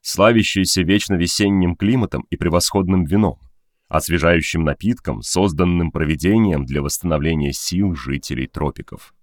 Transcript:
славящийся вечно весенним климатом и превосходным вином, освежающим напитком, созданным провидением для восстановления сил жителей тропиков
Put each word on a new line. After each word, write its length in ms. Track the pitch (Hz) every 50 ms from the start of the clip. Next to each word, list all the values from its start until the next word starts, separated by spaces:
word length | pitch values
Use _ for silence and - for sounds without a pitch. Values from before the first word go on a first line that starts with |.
славящийся 800 | _ - - - 101 113 120 113 107 - - 98 95 87 - 95
вечно 320 | 87 80 98 104 - - 98
весенним 640 | 85 87 87 - - 104 101 101 95 90 87 85
климатом 460 | - 95 104 123 127 107 - - 64 - _
и 60 | -
превосходным 720 | - 82 85 82 87 - - - 101 95 87 95 92 87
вином, 340 | 71 90 104 107 90 - _ - - _ _ _ _ _ _ _
освежающим 760 | _ - 78 - - 82 80 76 85 87 82 78 - - 82 82
напитком, 560 | 76 69 - - 107 127 - _ - 64 53
созданным 680 | 57 - - 90 98 101 78 - 90 90 87 87 85 80
провидением 760 | - - 80 76 80 73 78 92 107 113 110 101 82 71 67
для 160 | 64 67 73
восстановления 720 | 71 73 - - - 87 78 73 73 82 82 76 71 69 67
сил 420 | - - - 87 90 101 95 85
жителей 520 | 69 64 65 69 71 - - 71 64 65
тропиков 680 | - _ - 76 71 - - - - - - - - _ _